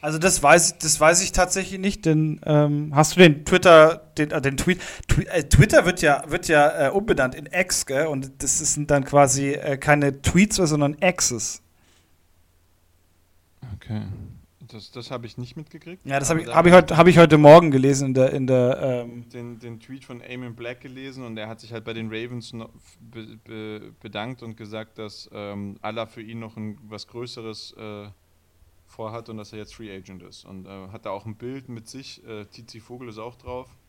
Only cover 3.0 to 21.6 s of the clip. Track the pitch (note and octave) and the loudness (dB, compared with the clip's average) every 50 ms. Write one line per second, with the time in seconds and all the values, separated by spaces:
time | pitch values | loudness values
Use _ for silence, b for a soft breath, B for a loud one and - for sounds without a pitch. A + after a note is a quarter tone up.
3 | D#3 - - F3 F#3 E3+ D3 C#3+ D#3 - F3+ F3+ F3+ F#3+ E3+ D#3+ D#3 D#3+ E3 - | 0 0 6 6 6 6 6 2 -2 0 0 2 6 8 10 10 10 8 4 0
4 | - _ _ - D3+ D3 - D#3+ C3 C#3 C#3 C3 - - F#3 F3+ B B B B | -10 _ _ -6 -6 -4 -4 -4 -4 -4 -4 -4 -2 -2 -2 -4 B B B B
5 | B _ - D3+ F#3 - - F3 - - - - A#3 G#3+ - D#4 - E3+ F3 - | B _ 0 0 0 -2 -4 -6 -2 2 6 6 6 6 6 2 2 2 -2 0
6 | - D3+ C#3+ C3+ - D3 C#3+ F3+ F3 - E3 D3+ C#3+ D3+ E3 E3 D3 C3+ - G3 | 2 0 0 0 -2 -6 -8 -8 -2 0 2 4 4 4 2 0 -2 -2 -2 -2
7 | G3+ G#3+ G3 D3 C3+ B2+ B2 D3+ D3+ C3+ - F3+ F#3 F#3 - - - - C#3 C3+ | -2 -2 -2 -2 -2 -4 -4 -10 -16 -10 -4 -4 -4 -2 -4 -8 -6 -4 -4 -4
8 | D#3 D#3+ D3 C3+ C3 C3+ C3+ _ - C3+ - - D3+ C#3+ - D3 D3 C#3+ D3 C#3+ | -2 -2 -4 -8 -8 -10 -12 _ -6 -6 -4 -4 -4 -4 -4 -6 -2 0 0 -2
9 | C3 C3+ - C#3+ C#3+ C3+ - C3+ C#3 C#3 C#3+ - - D3+ C#3 C3 - D3+ D3 D3 | -2 0 4 4 4 4 2 -2 -2 -4 -4 -6 -4 -6 -6 -6 0 0 2 2
10 | C#3+ C#3+ C3+ C#3 - - - E3+ G3 G#3 - - F#3 D#3 D#3 D3 C#3+ C#3+ D3+ - | 2 -2 -2 -2 -6 -2 2 2 2 2 2 -2 -2 0 0 0 -2 -2 -2 0
11 | - F3+ F3 - - - B2 A2+ - - - - _ _ _ _ _ _ _ _ | -2 -2 0 0 -4 -4 -4 -6 -8 -10 -12 -14 _ _ _ _ _ _ _ _
12 | _ _ _ _ _ _ _ _ _ _ _ _ _ _ _ _ _ _ _ _ | _ _ _ _ _ _ _ _ _ _ _ _ _ _ _ _ _ _ _ _
13 | _ _ _ _ _ _ _ _ _ _ _ _ - B2 G2+ - - - G#2+ G#2+ | _ _ _ _ _ _ _ _ _ _ _ _ -20 -18 -18 -18 -14 -12 -10 -10
14 | G#2+ G2 F#2+ - - - - - _ _ _ _ - A#2+ - A2 G2+ - _ B2+ | -10 -12 -14 -14 -16 -18 -20 -20 _ _ _ _ -20 -20 -20 -20 -20 -20 _ -18
15 | A2+ - C3 B2 A#2 A2 - - B2+ A#2+ - E3 D3+ _ - D#3+ _ E3 F3 F#3+ | -16 -12 -14 -12 -14 -14 -16 -16 -16 -16 -16 -20 -20 _ -20 -20 _ -20 -20 -20
16 | _ - C#3 C#3 C#3 C3+ E3 D#3+ E3 - - D#3+ E3 F3 F3 F3+ F3 - F3 D#3 | _ -6 -6 -6 -4 -2 -4 -4 -4 -2 0 2 4 8 8 8 6 6 4 4
17 | E3+ F3 E3+ D#3+ E3+ D3+ D3+ D3+ D3+ D3 D3+ E3+ F3+ D#3+ C#3 C3 C3 C#3 C#3 C3+ | 6 6 8 8 8 8 8 8 12 12 12 12 10 8 0 2 2 2 0 0
18 | C#3+ C3+ B2+ C3 C3 C3+ - C#3 C3 B2+ C3 B2+ B2 B2 C3 - - C3+ B2+ B2 | -2 -2 0 2 2 2 2 -2 -2 0 2 2 2 2 0 -2 -4 -6 -6 -6
19 | A#2+ A#2+ A#2+ A#2+ A#2+ A#2+ - B2+ A#2+ A#2+ A#2+ A2+ A#2 A#2+ A#2 A2+ A2+ - C3 C3+ | -8 -12 -16 -18 -20 -20 -18 -16 -16 -16 -16 -18 -18 -18 -18 -18 -18 -20 -20 -20
20 | B2+ _ C3 A#2+ A#2 - B2+ B2 B2+ B2 A#2 A#2 A#2+ A#2 B2+ B2 _ C#3+ B2+ C3 | -18 _ -20 -20 -18 -16 -16 -14 -14 -14 -14 -14 -14 -14 -14 -14 _ -20 -18 -16
21 | C3 C3+ C3 C3+ B2+ A#2 A2+ A2 G#2+ G#2+ A2+ A2 | -16 -16 -16 -16 -16 -14 -12 -12 -12 -14 -14 -18